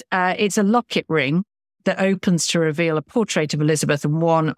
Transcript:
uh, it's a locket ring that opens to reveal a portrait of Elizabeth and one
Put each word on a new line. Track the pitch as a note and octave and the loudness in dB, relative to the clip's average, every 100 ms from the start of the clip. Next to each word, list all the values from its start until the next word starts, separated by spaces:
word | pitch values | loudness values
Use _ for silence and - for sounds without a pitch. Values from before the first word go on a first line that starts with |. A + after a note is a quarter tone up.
| - | -4
uh, | F#3+ F3+ F3+ | -2 -2 0
it's | G3+ A3 | -2 0
a | |
locket | G3+ A#3+ - F#3+ - | 2 2 0 -4 -2
ring | D#3+ C3 E3 - _ _ _ - | -2 0 0 -2 _ _ _ -4
that | - | 0
opens | F#3+ F#3+ - E3+ - | 0 0 0 0 0
to | F3 | 0
reveal | D#3+ D3+ E3 D#3 | 0 0 0 -2
a | |
portrait | - A#3+ G#3 - D#3 D3+ | -2 -2 -2 0 -2 0
of | |
Elizabeth | D3+ D#3 C#3+ D3 D3+ | 0 0 0 -2 0
and | D#3 | 0
one | E3 E3 D#3 | 2 2 0